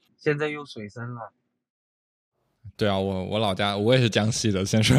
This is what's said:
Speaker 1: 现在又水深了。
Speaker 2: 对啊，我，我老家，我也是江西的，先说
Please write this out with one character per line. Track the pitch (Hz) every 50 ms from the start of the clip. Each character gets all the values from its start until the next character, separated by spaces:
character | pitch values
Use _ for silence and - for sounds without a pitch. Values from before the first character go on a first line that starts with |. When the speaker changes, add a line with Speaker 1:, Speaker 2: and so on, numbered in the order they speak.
| _ _ _ _
Speaker 1:
现 | - 156 147
在 | 147 151 151
又 | 151 147 143
水 | 139 - 117 107 101
深 | - 120 117 120 123
了。 | 120 110 104 - _ _ _ _ _ _ _ _ _ _ _ _ _ _ _ _ _ _ _ _ _ _ _ _ _ - 101 - -
Speaker 2:
对 | 110 104
啊， | 98 95
我， | 95 98 98 92 92
我 | 95 101 107
老 | 113 101 95
家， | 98 104 101 101 101
我 | 104 113 127
也 | 127
是 | 123 113
江 | - 113 104 113
西 | 117 - - 113
的， | 98 92 95
先 | 98 - 110
说 | 107 - 127